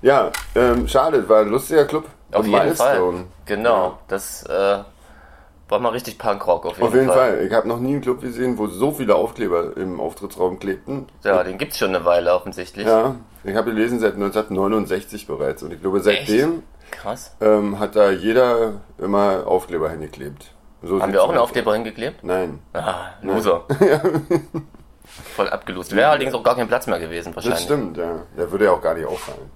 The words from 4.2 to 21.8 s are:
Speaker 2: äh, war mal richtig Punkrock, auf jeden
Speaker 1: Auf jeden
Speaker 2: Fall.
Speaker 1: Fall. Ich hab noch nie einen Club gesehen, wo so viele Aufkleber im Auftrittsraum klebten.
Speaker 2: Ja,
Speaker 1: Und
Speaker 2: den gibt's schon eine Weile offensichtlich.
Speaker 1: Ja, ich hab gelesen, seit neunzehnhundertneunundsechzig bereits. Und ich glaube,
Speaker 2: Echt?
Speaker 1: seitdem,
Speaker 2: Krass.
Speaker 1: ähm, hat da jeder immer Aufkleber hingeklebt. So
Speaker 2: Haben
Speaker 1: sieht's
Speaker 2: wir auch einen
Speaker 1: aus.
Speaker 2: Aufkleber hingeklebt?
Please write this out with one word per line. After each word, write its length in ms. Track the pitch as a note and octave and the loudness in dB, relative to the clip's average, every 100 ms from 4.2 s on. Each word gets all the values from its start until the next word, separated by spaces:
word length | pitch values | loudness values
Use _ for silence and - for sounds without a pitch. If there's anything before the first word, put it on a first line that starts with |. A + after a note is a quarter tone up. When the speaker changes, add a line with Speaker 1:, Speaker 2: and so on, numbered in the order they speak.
| - - | -6 -14
Speaker 2:
äh, 360 | - E2+ G2 G2+ G2+ - - - - - - - - | -6 0 0 0 -4 -20 -20 -20 -20 -20 -20 -20 -4
war 120 | G2+ | -2
mal 100 | A#2+ | 0
richtig 300 | A#2 B2 G2+ | -4 -10 -6
Punkrock, 460 | A2+ G2 - E2+ F2 | -4 -2 0 0 0
auf 120 | E2+ | -2
jeden 100 | - | 2
Speaker 1:
Auf 60 | |
jeden 140 | A#2+ C3 | 4 4
Speaker 2:
Fall. 300 | F2+ B2+ G2 | 4 4 2
Speaker 1:
Fall. 80 | F#2 | 2
Ich 80 | |
hab 120 | A2+ G#2+ | 0 0
noch 140 | A#2 | -4
nie 140 | B2+ | -2
einen 80 | C#3+ | -2
Club 200 | B2+ B2+ | -2 -4
gesehen, 360 | B2+ B2 B2+ A2+ | -4 -4 -2 -2
wo 80 | G#2 | -4
so 240 | F2+ C3+ | 0 -2
viele 240 | D3+ A#2 F2+ | 0 2 2
Aufkleber 600 | A2 - G#2 E2+ E2+ - | 2 -2 0 0 -2 -4
im 220 | F#2 F2+ | -6 -4
Auftrittsraum 600 | D#2+ - G2 - F#2 F#2+ | -6 -8 -14 -2 -2 -2
klebten. 480 | G2 F#2 - C3+ C3 - | -6 -6 -6 -10 -10 -8
Speaker 2:
Ja, 160 | G#2+ F#2 | 0 2
Speaker 1:
Und 80 | F2+ | 2
Speaker 2:
den 100 | F#2+ | -4
gibt's 200 | D3 - | -8 -4
schon 100 | G2 F#2 | -2 0
eine 100 | E2+ | 2
Weile 280 | F2 F2 F2+ | 2 4 0
offensichtlich. 500 | G2 F#2+ F2+ - G#2+ | -2 -10 -12 -4 2
Speaker 1:
Ja, 300 | A2+ A#2+ B2 A2 - | 4 2 -4 -14 -14
ich 120 | G2+ G2+ | -4 -2
hab 100 | A2+ | -2
gelesen, 340 | A2 A#2 A#2+ | 0 0 2
seit 180 | A2 G2 | 0 0
neunzehnhundertneunundsechzig 1080 | G2 G#2 G#2+ F#2+ G2 G#2+ G2+ G2 - G#2+ - | -2 -2 -2 0 0 0 -2 -6 -6 -16 -10
bereits. 380 | C#2+ C#2 C#2+ | -6 -4 -6
Und 100 | D#2 | -12
ich 80 | E2 | -6
glaube, 160 | F#2 G2 | -2 0
Speaker 2:
Echt? 80 | G2 G2+ C#3+ | 2 0 2
Speaker 1:
seitdem, 340 | G#2+ D3+ E3 - - - | 2 2 -2 -8 -20 -18
Speaker 2:
Krass. 440 | - G2+ A2 - - | -12 -10 -10 -14 0
Speaker 1:
ähm, 380 | G#2+ G#2+ G#2 G2+ | 4 4 2 -2
hat 160 | G#2 G#2+ | -2 4
da 160 | G2+ | 4
jeder 680 | F#2+ G2 A2+ B2 A#2 A2+ G2+ - - | 4 2 4 4 4 0 -4 -16 -10
immer 440 | F#2+ G2+ G2+ F#2+ - | -2 2 2 0 0
Aufkleber 420 | F#2 - F2 D#2 | -2 0 -4 -4
hingeklebt. 600 | D#2+ D#2 - C#2 C#2+ - - - _ | -6 -12 -12 -14 -16 -20 -20 -20 _
So 120 | F2 F#2+ | -4 0
Speaker 2:
Haben 40 | F#2+ | 2
Speaker 1:
sieht's 60 | |
Speaker 2:
wir 100 | G2 | 4
auch 60 | A#2 | 4
einen 80 | D#3+ | 4
Speaker 1:
aus. 60 | A#2 | 2
Speaker 2:
Aufkleber 280 | B2 A2+ | 0 0
hingeklebt? 500 | G#2+ | 0